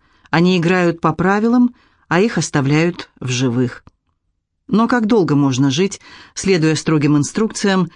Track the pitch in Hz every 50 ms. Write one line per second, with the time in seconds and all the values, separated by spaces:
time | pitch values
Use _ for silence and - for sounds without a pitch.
0 | _ _ _ _ _ _ - 160 170 180 185 180 160 170 185 180 180 170 165 170
1 | - 160 156 - 175 185 196 208 208 233 233 254 247 240 240 _ _ _ _ _
2 | _ - 156 175 202 233 - 180 151 - - 147 135 135 147 156 165 175 175 -
3 | - - _ - - 123 127 123 131 127 117 123 127 117 - - - _ _ _
4 | _ _ _ _ _ _ _ _ _ _ _ _ _ - - 202 226 226 262 247
5 | 220 202 240 226 180 147 156 143 143 139 131 120 139 139 131 143 190 196 - -
6 | - - - - - - - - - 190 190 175 156 160 156 147 - - 160 156
7 | 139 147 147 147 147 - - - 220 214 214 - - 202 190 185 180 165 -